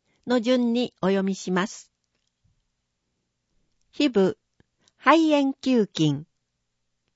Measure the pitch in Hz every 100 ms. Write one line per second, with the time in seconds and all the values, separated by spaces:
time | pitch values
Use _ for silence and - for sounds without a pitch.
0 | _ _ - 247 220 254 240 233 247 -
1 | 180 196 196 190 - 185 196 - - _
2 | _ _ _ _ _ _ _ _ _ _
3 | _ _ _ _ _ _ _ _ _ -
4 | 294 214 185 - _ _ _ _ _ _
5 | 277 320 311 294 269 269 262 247 202 -
6 | 156 139 165 _ _ _ _ _ _ _
7 | _